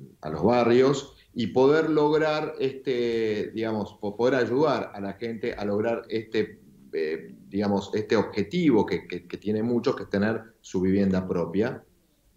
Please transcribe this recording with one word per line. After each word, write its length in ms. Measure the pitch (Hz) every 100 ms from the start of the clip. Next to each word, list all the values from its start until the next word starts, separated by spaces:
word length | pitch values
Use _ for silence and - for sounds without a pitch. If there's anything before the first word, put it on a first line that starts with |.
| 67 -
a 100 | 76
los 100 | 78
barrios 720 | 98 123 117 120 131 143 - - _ 123
y 120 | 104
poder 440 | 127 135 156 156
lograr 640 | 151 147 156 156 151 156 -
este, 920 | 131 135 143 120 120 113 110 104 -
digamos, 480 | 107 110 107 98 -
po-, 160 | 101 101
poder 160 | 123
ayudar 560 | 135 110 127 156 117 - 101
a 40 |
la 140 | 98
gente 400 | 95 117 113 120
a 100 | 101
lograr 380 | 104 101 113 113 -
este, 500 | 113 110 110 104 - - - -
eh, 420 | 80 78 80 - - -
digamos, 420 | 98 101 98 -
este 220 | 107 - 110
objetivo 680 | - 107 - 180 160 110 -
que, 220 | 85 -
que, 200 | 90 -
que 100 | 90
tiene 240 | 98 107
muchos, 340 | 117 120 104 123
que 80 |
es 60 | 95
tener 320 | 98 107 117 - _
su 200 | - 95
vivienda 460 | 95 95 98 92 92
propia. 560 | 87 82 95 120 - - _ _ _ _